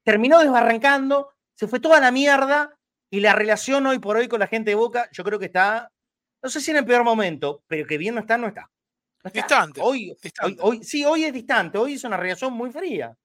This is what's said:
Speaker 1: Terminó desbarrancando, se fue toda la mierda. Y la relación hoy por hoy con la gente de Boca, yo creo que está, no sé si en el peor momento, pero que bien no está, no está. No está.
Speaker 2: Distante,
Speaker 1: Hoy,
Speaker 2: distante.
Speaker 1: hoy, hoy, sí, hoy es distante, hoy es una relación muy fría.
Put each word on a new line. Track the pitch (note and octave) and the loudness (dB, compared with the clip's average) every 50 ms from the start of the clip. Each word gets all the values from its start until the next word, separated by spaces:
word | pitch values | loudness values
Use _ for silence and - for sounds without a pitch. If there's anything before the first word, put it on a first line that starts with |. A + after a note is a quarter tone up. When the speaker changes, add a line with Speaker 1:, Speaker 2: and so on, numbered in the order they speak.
| _ | _
Speaker 1:
Terminó | A3 G#3+ G#3+ A3+ C4 D#4+ E4+ | 0 2 2 4 6 6 6
desbarrancando, | D#4 C#4+ B3+ A#3+ A#3 A#3 A3+ A3+ A#3 C#4 C#4 C#4 C4+ C4+ C#4 C#4+ C#4 - _ _ _ _ _ | 6 6 4 4 4 2 2 2 2 2 2 2 2 0 0 -2 -2 -4 _ _ _ _ _
se | - A3 - | -10 -6 -6
fue | B3 A#3+ | -4 -2
toda | B3 D#4 D#4+ D4+ | 4 6 6 6
la | C4+ B3 | 6 4
mierda. | B3 C4+ C#4 C#4+ C#4 C4+ C4+ C4+ C#4+ D4 D4 D4 - _ _ _ _ _ _ _ | 4 2 4 4 4 4 4 2 0 0 0 -4 -8 _ _ _ _ _ _ _
Y | F#3+ G3+ | -4 0
la | G3 G#3 G3 | 2 4 4
relación | G#3 G#3 G#3+ G#3+ G#3 - B3 C4+ C#4 C4+ | 4 2 2 0 0 0 -2 -2 0 0
hoy | C4+ C4 A#3 | 0 -2 -2
por | F3+ G3+ G#3+ A3+ | -2 -2 -2 -2
hoy | B3 A#3 | -2 -2
con | A#3 G#3+ | -2 -2
la | G3 - | -2 -2
gente | A3 A3+ A3 G#3+ | -4 -4 -2 -2
de | G3+ | 0
Boca, | G#3+ A#3 A#3 G#3+ A#3+ A#3+ - - | 0 0 0 -2 -4 -6 -6 -8
yo | - F3+ | -10 -6
creo | G3+ G#3+ G3+ | -6 -6 -6
que | F#3+ | -6
está, | F3+ F3+ F3+ F#3+ G3+ A3 A#3 A#3+ - _ _ _ _ _ _ _ _ _ _ | -4 0 2 2 2 0 -2 -6 -12 _ _ _ _ _ _ _ _ _ _
no | - C4 | -12 -10
sé | - D#4 | -8 -6
si | C4+ D#4+ | -4 -2
en | D#4 D4 | 0 0
el | B3 | 2
peor | A3 B3 A#3+ A#3+ | 2 2 4 4
momento, | A#3 A3+ A3 G#3 F3+ D#3+ C3+ D3 C#3+ D3 - _ _ | 2 2 2 0 -2 -4 -4 -6 -6 -6 -8 _ _
pero | E3 D3+ D3 - | -8 -8 -4 -4
que | D#3 D3 | -6 -4
bien | E3+ G#3+ A#3+ | -4 -4 -6
no | A3+ | -6
está, | G#3 A3 A3+ A#3+ | -2 -2 -2 -2
no | A#3+ G#3 | -2 -4
está. | - - D#3+ - _ _ _ _ _ _ _ _ _ _ - | -8 -12 -16 -20 _ _ _ _ _ _ _ _ _ _ -18
No | F3+ | -10
está. | - G#3 | -8 -8
Speaker 2:
Distante, | - - D4 B3 F3+ D#3 C#3 - | -2 2 2 2 2 0 -4 -2
Speaker 1:
Hoy, | F3+ A#3+ C#4 B3 G#3 E3+ - - | -2 -2 -2 -2 -6 -10 -14 -16
Speaker 2:
distante. | - E3+ - - - F#3 G3 - | -18 -16 -10 -6 -6 -6 -4 -2
Speaker 1:
hoy, | E3+ G#3+ B3 A3+ | 0 0 0 -2
hoy, | C#4 | -4
sí, | - - D4 C#4+ | -8 -6 -2 0
hoy | D4 D#4+ D#4+ D#4 | 0 0 0 0
es | D#4 | -4
distante, | C4 B3+ - - C4 A3 F3+ D#3+ - G3+ | -6 -8 -6 -2 0 0 0 -2 -2 -4
hoy | A#3 C#4+ C#4+ | -4 -4 -4
es | A#3+ C4+ | -8 -8
una | A#3+ G3+ F3 | -6 -6 -4
relación | F3+ F#3 F3+ - C4 C4 B3 | -4 -4 -4 -4 -6 -6 -6
muy | A#3 A#3+ B3+ | -6 -8 -10
fría. | - D#4 F#4+ F4+ A#3 D#3 B2 A2+ A#2 _ | -10 -8 -8 -6 -6 -6 -8 -8 -12 _